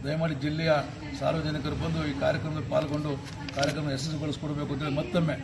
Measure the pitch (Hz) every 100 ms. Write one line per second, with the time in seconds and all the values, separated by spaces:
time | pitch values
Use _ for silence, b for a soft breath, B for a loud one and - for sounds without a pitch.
0 | 131 160 165 139 147 156 160 147 - -
1 | - 139 139 160 156 151 143 143 165 160
2 | 151 139 139 147 160 156 139 156 147 147
3 | 147 135 - - - - 143 143 147 135
4 | 156 156 151 135 151 147 143 139 151 139
5 | - 180 160 135